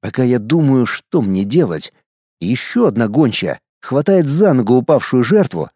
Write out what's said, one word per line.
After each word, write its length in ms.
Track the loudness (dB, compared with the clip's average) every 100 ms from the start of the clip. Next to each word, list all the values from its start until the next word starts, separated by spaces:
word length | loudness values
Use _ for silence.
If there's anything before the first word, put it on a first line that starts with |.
Пока 220 | -8 -2
я 160 | 0 0
думаю, 460 | 0 0 2 2 0
что 360 | -4 _ -2
мне 220 | 0 -2
делать, 500 | 0 0 0 -4 -8 _ _ _ _ _
еще 460 | -4 -4 -4 0 0
одна 220 | 0 -2
гончая 520 | 0 0 0 -6 -8 _ _
хватает 460 | -4 -2 2 2 2
за 260 | 2 2
ногу 220 | 2 2 0
упавшую 480 | 2 0 2 0
жертву 460 | 2 2 2 -4 -10